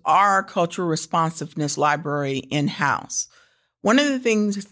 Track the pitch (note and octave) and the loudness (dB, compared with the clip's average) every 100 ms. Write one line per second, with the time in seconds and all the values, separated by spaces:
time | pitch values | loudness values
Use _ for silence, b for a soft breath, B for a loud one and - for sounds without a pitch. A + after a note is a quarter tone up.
0 | - E3+ G3+ G3 F#3+ G3 E3+ F#3+ F3 D#3+ | 0 4 4 2 0 -2 -2 -2 -2 -2
1 | - E3+ D#3+ - C#3+ D#3+ D3 C#3 D3 D3 | -2 0 0 -2 -6 -4 -4 0 0 0
2 | D#3 D3 C#3 C3+ - D3 C#3+ - C#3 G#2+ | -2 -4 -2 -4 -2 -2 0 0 0 0
3 | - - - b b b b _ G3+ C4 | -4 -8 -8 b b b b _ 2 4
4 | D4 B3+ A#3+ G#3+ G#3 G3 - | 2 0 0 0 0 -2 -8